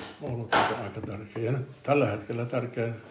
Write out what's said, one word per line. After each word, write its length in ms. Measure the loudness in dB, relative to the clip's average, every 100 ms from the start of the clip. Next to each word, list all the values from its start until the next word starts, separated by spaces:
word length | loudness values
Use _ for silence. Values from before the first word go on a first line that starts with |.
| -12 -10
ollut 280 | -6 -4 2
tota 280 | 4 4 2
aika 180 | -4 -6 -8
tärkeä. 360 | -8 -8 -2
Ja 80 | 0
nyt 160 | 0 -2 -6
tällä 220 | 4 6 6
hetkellä 340 | 2 -2 -4 0
tärkein 480 | -2 -2 -2 -2 -2 -12